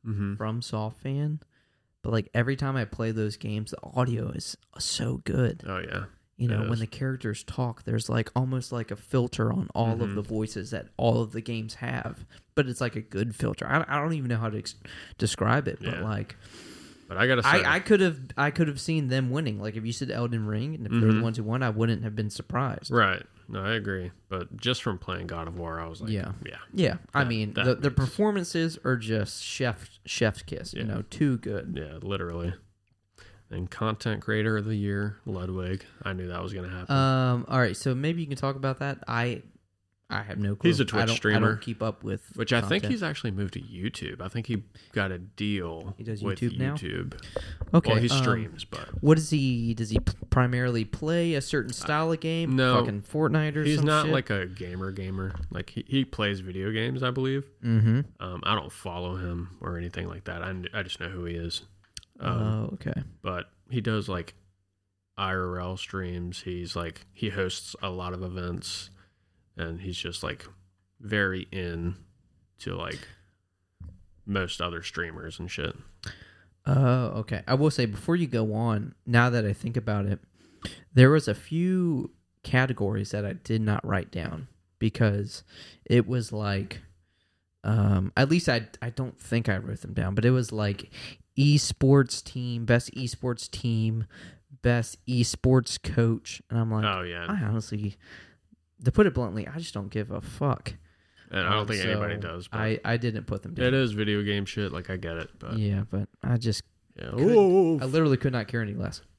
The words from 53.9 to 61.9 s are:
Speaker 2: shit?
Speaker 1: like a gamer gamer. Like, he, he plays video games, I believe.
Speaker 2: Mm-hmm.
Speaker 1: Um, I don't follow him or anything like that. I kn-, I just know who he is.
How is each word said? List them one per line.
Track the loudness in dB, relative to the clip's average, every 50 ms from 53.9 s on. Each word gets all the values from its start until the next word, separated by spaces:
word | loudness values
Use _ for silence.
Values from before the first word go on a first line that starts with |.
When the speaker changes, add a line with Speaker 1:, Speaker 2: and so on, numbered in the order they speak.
| 6 4 4
Speaker 2:
shit? | 4 2
Speaker 1:
like | 2 2 0
a | 0 0 0
gamer | -4 -6 -8 -8 -8 -6 -4 -4 -4
gamer. | -4 -4 -6 -4 -4 -4 -4 -4 -4 -4 -6 -6
Like, | -6 -8 -8 -6
he, | -8 -8 -6
he | 0 0 0 0
plays | 0 -2 -2 0 0 0 -2
video | -6 -8 -6 -4 -4 -2
games, | -2 -2 -2 -2 -2 -2 -2
I | -2
believe. | 0 0 -2 0 -2 -2 -4 -8 _ _ 0
Speaker 2:
Mm-hmm. | 4 6 6 8 6 6 4 2 -2 -6 _
Speaker 1:
Um, | -10 -8 -8 -4 0
I | 0 0
don't | 0 0 -4
follow | -12 -10 -8 -6 -6 -4 -4 -4 -4
him | -4 -4 -4 -4 -4 -6 -8 -10 -10
or | -8 -6 -6
anything | -4 -6 -6 -6 -6 -8
like | -6 -8 -10 -10
that. | -10 -8 -6
I | -6
kn-, | -6 -6 -6 -8 -6 -6
I | -6
just | -6 -6 -8 -8
know | -8 -8
who | -6 -6 -6
he | -6 -4
is. | -4 -6 -6 -6 -8 -10 -12 -20 _ _ _